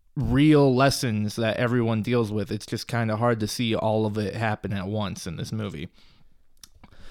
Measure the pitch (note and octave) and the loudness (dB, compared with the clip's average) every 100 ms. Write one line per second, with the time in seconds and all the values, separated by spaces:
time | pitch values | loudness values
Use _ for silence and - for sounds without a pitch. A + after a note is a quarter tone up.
0 | _ - A#2+ C3 D3+ D3+ C#3 B2+ C#3 C3 | _ -4 0 4 6 8 6 6 4 2
1 | C3 G#2+ G#2+ G#2+ A2 - A#2+ B2 A#2 A2 | 0 -2 -2 -2 -2 0 2 2 2 0
2 | G#2 A#2+ A2 G#2+ G2 G#2+ - A2 - A#2 | 0 0 0 -2 -4 -6 -6 -8 -4 -2
3 | A2+ G#2+ A#2+ A#2 G#2+ - A#2+ G#2+ A2 A2 | -2 0 0 0 -2 -2 -2 0 0 0
4 | A2 G#2 G2+ - A2+ G#2+ F#2+ G2 F#2 G#2+ | 0 -2 -4 -4 -4 -4 -6 -6 -4 -4
5 | G2+ G2 - D#2+ - A2 G#2 D2 D#2+ - | -4 -6 -10 -8 -6 -6 -6 -8 -12 -16
6 | - _ - - - - - - - - | -20 _ -20 -20 -20 -20 -20 -20 -20 -20
7 | - | -14